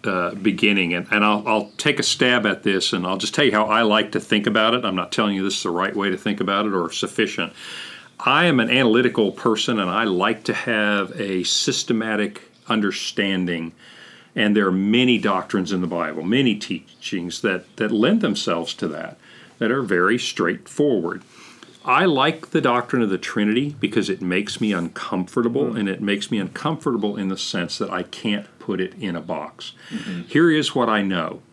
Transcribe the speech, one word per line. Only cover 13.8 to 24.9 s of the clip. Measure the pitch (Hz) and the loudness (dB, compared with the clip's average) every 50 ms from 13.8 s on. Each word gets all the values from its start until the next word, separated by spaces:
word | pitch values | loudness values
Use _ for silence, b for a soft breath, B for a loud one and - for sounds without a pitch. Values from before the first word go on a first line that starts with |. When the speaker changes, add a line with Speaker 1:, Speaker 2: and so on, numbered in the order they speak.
| B B B B B B B B B B B | B B B B B B B B B B B
Speaker 1:
and | 113 107 104 104 | 0 2 4 4
there | 107 101 | 4 4
are | 95 | 4
many | 90 95 98 104 110 123 127 127 123 | 2 2 2 4 4 4 4 4 4
doctrines | 104 92 104 98 92 90 - - 101 90 92 | 2 2 0 0 -2 -2 -2 -2 -2 -2 0
in | 98 90 | -2 -2
the | 90 | -2
Bible, | 82 87 85 80 78 76 80 80 | -2 -2 -4 -4 -4 -6 -6 -2
many | 92 113 135 135 120 101 | 0 2 2 2 2 0
teachings | - - - 95 - - - - _ - - 110 90 85 87 - - | -2 -4 -8 -8 -8 -8 -16 -20 _ -10 -6 -6 -6 -6 -6 -8 -2
that, | - 104 92 92 - - - | -2 -2 -2 -2 -6 -12 -6
that | - 113 107 | -4 -2 0
lend | 113 104 113 156 220 226 | 2 2 4 4 4 2
themselves | 208 - 147 - - 113 85 82 82 - - | 2 0 -2 -2 -2 -2 -2 -2 -2 -6 -6
to | - 104 82 | -6 -6 -6
that, | 76 78 82 - - B B B B B B B B B | -6 -6 -10 -12 -14 B B B B B B B B B
that | 117 110 | -2 0
are | 123 139 | 0 0
very | 127 95 98 87 90 98 117 120 | 0 0 2 2 4 2 2 0
straightforward. | - - - - 92 87 - - - - - - 147 147 123 95 82 87 90 92 - B B B B B B B B B B B - | -2 -6 -2 0 0 0 0 -4 -8 -8 -2 0 2 2 2 0 -2 -4 -6 -8 -14 B B B B B B B B B B B -2
I | - 123 147 185 | 2 2 4 4
like | 185 151 131 139 156 160 160 - - | 4 4 4 2 2 0 -2 -10 -2
the | - 160 | 0 2
doctrine | 135 127 120 123 120 - - 123 117 | 2 4 2 2 0 0 0 2 2
of | 101 | 2
the | 95 | 0
Trinity | 90 - - - 113 104 104 110 123 143 147 147 - | -2 -4 -4 -2 0 2 2 2 2 0 -2 -4 -4
because | - 95 - 113 92 101 | -4 0 0 0 0 0
it | 95 90 | -2 -2
makes | 95 90 90 98 104 104 - - | -2 0 0 0 -2 -4 -4 -2
me | 113 107 98 | 0 0 0
uncomfortable, | 90 85 82 | 0 -2 -4